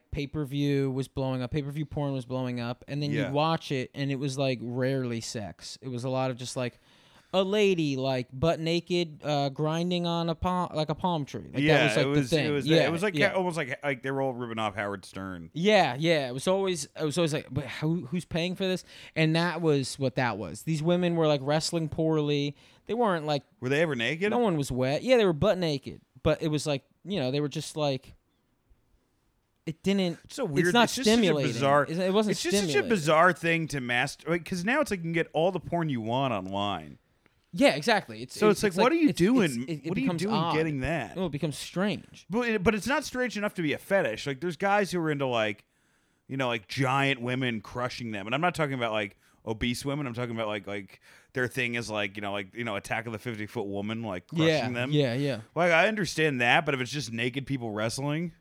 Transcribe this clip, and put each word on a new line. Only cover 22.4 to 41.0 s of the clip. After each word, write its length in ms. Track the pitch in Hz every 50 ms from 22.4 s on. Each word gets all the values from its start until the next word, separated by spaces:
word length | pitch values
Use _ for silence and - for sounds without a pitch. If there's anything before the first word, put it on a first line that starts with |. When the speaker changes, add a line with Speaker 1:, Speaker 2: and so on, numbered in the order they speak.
| 143 143 143 - - - _ _ _ -
Speaker 1:
They 80 | 202
weren't, 300 | 233 240 214 180 165 151 151
like, 160 | 147 143 - _ _ _
Speaker 2:
Were 100 | - 127
they 120 | 135 240
ever 140 | - 165 143
naked? 360 | 120 113 120 151 160 190 208
Speaker 1:
no 80 | 226 240
one 180 | 240 214 170 151
was 140 | 139 -
wet. 320 | 131 120 127 131 143 147 -
Yeah, 140 | 240 262 240
they 80 | 214
were 80 | 190 170
butt 260 | 143 156 214 190 185
naked, 420 | 180 160 147 139 - - 80 - _ _ _ 127 _
but 180 | 165 156 -
it 60 | - 160
was 180 | 151 147 -
like, 180 | 156 143 135 - _ _ _ _
you 160 | 165 202 185
know, 100 | 127 127
they 120 | 131 143
were 80 | 147 147
just, 260 | 143 160 143 - - 160
like, 380 | 151 143 135 131 - - - _ _ _ _ _ _ _ _ _ _ _ _ _ _ _ _ _ _ _ _ _ _ _ _ _ _ _ _ _ _
it 180 | - 151 - _
didn't, 340 | 190 202 202 190 175 165 - -
Speaker 2:
It's 120 | - -
so 100 | - 262
weird. 220 | 185 139 143 170 175
Speaker 1:
it's 60 | 190
not 120 | 240 226
Speaker 2:
It's 100 | - -
just 100 | 247 - 214
such 40 | 220
a 40 | 240
Speaker 1:
stimulating. 340 | 220 175 156 147 139 -
Speaker 2:
bizarre, 320 | - 117 139 139 143 147 139
Speaker 1:
It, 120 | 131 160 175
it 140 | 185 190 190
wasn't 180 | 208 220 208
Speaker 2:
it's 120 | 175 - -
just 120 | 339 349
such 100 | 202 415
a 40 | 339
Speaker 1:
stimulating. 200 | 285 403 - -
Speaker 2:
bizarre 440 | 233 190 143 156 156 156 170 185 262
thing 340 | - - 170 165 165 160 143
to 120 | 139 143
master, 480 | 123 120 120 123 131 139 - - - 147
like, 160 | 165 175 156
'cause 180 | - 190 180 175
now 160 | 214 254 311
it's 120 | 294 -
like 80 | 214 185
you 40 | 165
can 80 | 165 165
get 140 | 165 160 - -
all 180 | 147 160 190
the 80 | 185 170
porn 300 | - - - 170 165 156
you 100 | 135 117
want 340 | 107 110 117 131 139 131 117
online. 640 | 98 92 95 98 98 101 104 95 85 78 73 69 - _ _ _ _ _ _ _ _ _ _ -
Speaker 1:
Yeah, 220 | 175 262 277 156
exactly. 460 | 139 147 - 220 196 - - - 107
It's, 160 | 120 - - -
Speaker 2:
So 120 | 208 214
Speaker 1:
it's, 100 | 202 -
Speaker 2:
it's 40 | -
like, 60 | 208
Speaker 1:
it's 60 | 165 185
Speaker 2:
what 60 | 208
Speaker 1:
like, 60 | 254 320
Speaker 2:
are 100 | 339 320
you 60 | 277
Speaker 1:
it's, 80 | 151 -
Speaker 2:
doing? 280 | 170 202 254 262 202
Speaker 1:
it's, 100 | 156 127
it, 160 | 117 123 156 165 143 -
it 40 | 165
Speaker 2:
What 80 | 185 226
are 40 |
you 40 | 269
Speaker 1:
becomes 160 | 254 175 -
Speaker 2:
doing 140 | 175 202 -
Speaker 1:
odd. 200 | 156 160 170 156
Speaker 2:
getting 240 | 156 160 160 151 135
that? 340 | 127 135 165 156